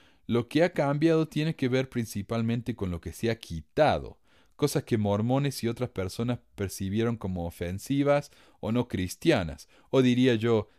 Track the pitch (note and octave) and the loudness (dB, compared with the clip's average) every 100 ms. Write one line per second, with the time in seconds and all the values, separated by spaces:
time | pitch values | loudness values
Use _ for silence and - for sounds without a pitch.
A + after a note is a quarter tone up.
0 | _ _ - A#2 A#2+ D3+ F3+ F3 C#3+ D3 | _ _ -2 -2 0 2 2 2 0 2
1 | D#3+ D#3+ D#3+ D3+ D#3 D#3+ C3 B2+ C3 A#2+ | 2 2 0 -2 -2 0 0 0 -2 -4
2 | A2+ G2+ G2 A#2 A2+ A#2+ A#2 A2 F#2 E2+ | -6 -6 -4 -2 -2 -2 -4 -6 -4 -4
3 | F2 - A2 A2+ - D#2+ - - D3 E2 | -8 -4 -4 -4 -6 -10 -6 2 2 2
4 | B1 - _ _ _ - D3 D3 - A2+ | -4 -16 _ _ _ -2 0 0 0 0
5 | G#2 G2+ A#2 C3+ C#3+ - A2+ A#2+ B2 - | 2 2 2 0 0 -2 -4 -4 -6 -4
6 | F#2 - A#2+ A#2+ _ - F#2+ - F#2+ G#2 | -6 -4 -4 -4 _ -8 -6 -4 -4 0
7 | A#2 A2+ F#2+ F2+ E2+ - F2 G2 - C#3 | 0 -2 -4 -4 -6 -6 -6 -6 -4 0
8 | C#3+ C#3+ - _ _ - G2+ B2 A#2+ F#2+ | 2 2 0 _ _ -10 -4 -2 -2 -4
9 | F#2 - D#3+ B2+ D#2+ C#2+ - _ - C3+ | -4 -2 2 2 0 -8 -16 _ 0 4
10 | B2+ B2 B2+ A2+ A#2 A2 - | 4 6 4 4 2 2 0